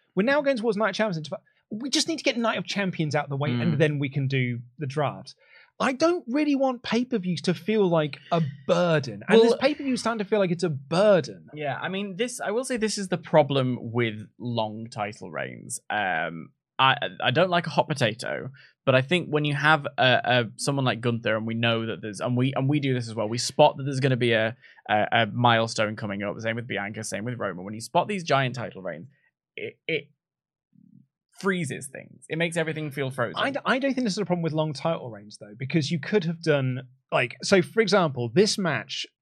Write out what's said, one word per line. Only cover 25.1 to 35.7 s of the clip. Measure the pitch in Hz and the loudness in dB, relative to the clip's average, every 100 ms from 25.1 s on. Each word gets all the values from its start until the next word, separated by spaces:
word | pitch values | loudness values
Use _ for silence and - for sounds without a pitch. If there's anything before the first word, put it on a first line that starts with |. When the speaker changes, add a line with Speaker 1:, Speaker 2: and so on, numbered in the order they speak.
Speaker 2:
a | 117 107 | 2 2
milestone | 117 120 113 113 - 107 104 | 2 4 4 2 0 -2 -4
coming | 104 98 | -6 -4
up. | 101 82 | -6 -4
Same | 113 117 | -6 -6
with | 123 | -6
Bianca, | 101 101 107 110 | -6 -6 -8 -8
same | 101 | -8
with | 117 110 | -6 -6
Roman. | 101 87 | -6 -6
When | 98 | -10
you | 107 | -12
spot | - 170 170 | -2 0 0
these | 196 165 | -4 0
giant | 139 131 131 | 0 0 -4
title | 101 95 | -10 -10
reigns, | 92 78 131 _ _ _ _ - | -10 -10 -14 _ _ _ _ -12
it, | 113 - - | -12 -10 -8
it | 160 - _ _ _ _ _ _ 50 50 - _ _ _ - | -8 -8 _ _ _ _ _ _ _ _ -20 _ _ _ -6
freezes | 190 180 156 107 - | -2 -2 -2 -6 -10
things. | - - - - | -16 -18 -20 -8
It | 156 | -4
makes | 170 170 | -2 -2
everything | 160 156 151 | -4 -4 -6
feel | 143 131 | -4 -4
frozen. | 131 110 85 | -2 -4 -2
Speaker 1:
I | 262 | -4
d-, | 269 180 | -2 -2
I | 254 | 0
don't | 269 | 0
think | 247 233 | 0 -2
this | |
is | 196 | -2
a | 185 | -2
problem | 180 | -2
with | 165 | 0
long | 156 156 | 0 -2
title | 139 165 165 123 | -2 -2 -2 -6
reigns, | 104 104 - | -14 -18 -20
though, | 104 113 | -20 -12
because | 135 | -2